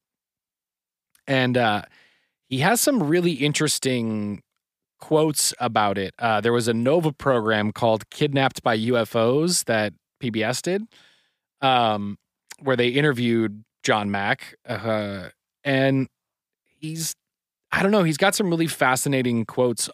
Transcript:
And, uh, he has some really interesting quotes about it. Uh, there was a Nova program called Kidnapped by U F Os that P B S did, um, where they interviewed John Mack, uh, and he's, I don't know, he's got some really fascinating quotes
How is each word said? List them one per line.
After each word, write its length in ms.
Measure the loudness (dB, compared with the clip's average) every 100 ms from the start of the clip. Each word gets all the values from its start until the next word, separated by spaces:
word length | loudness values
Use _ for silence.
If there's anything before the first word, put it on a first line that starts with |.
| _ _ _ _ _ _ _ _ _ _ _ _ -2
And, 320 | 0 2 2
uh, 260 | 2 0 -4 _ _ _ _ _ -8
he 120 | -2
has 200 | 0 2
some 200 | 2 2
really 300 | 2 2 2
interesting 1080 | 0 0 0 -2 0 -2 -2 -2 -4 -6 -8 -14 _ _ _ _ -14
quotes 520 | 0 2 2 0 -4 -2
about 380 | -2 2 2 0
it. 160 | -4 -4
Uh, 220 | -2 0
there 140 | 2
was 160 | 2 0
a 40 |
Nova 380 | 0 2 2 0
program 600 | -2 0 0 2 0 0
called 360 | 0 0 0 -4
Kidnapped 540 | -4 -2 0 0 0
by 120 | -2 0
U 220 | 0 0
F 180 | 0 0
Os 480 | 2 2 0 -2
that 300 | 0 -2 -2 -6 _ _
P 80 | -6
B 140 | -2
S 180 | -2 -4
did, 220 | -4 -4 -6 _ _ _ _ _ _ -4
um, 560 | 0 2 2 0 -6 -10 _ _ -20 -8
where 160 | -2 0
they 100 | 2
interviewed 800 | 2 0 2 0 0 0 -6 -18 _
John 280 | -2 0 0
Mack, 440 | -2 -2 -4 -8 -16 -10
uh, 640 | -6 -4 -4 -4 -8 -14 -20 _ _
and 440 | -2 2 2 2 -2 _ _ _ _ _ _ _
he's, 360 | -10 -8 -8 -10 _ _ _ _ -6
I 100 | -2
don't 100 | 2
know, 120 | 4
he's 140 | 2 2
got 180 | 2 2
some 140 | 0
really 180 | 0 -2
fascinating 760 | 0 0 2 0 0 0 0 -2
quotes 440 | 0 0 0 -6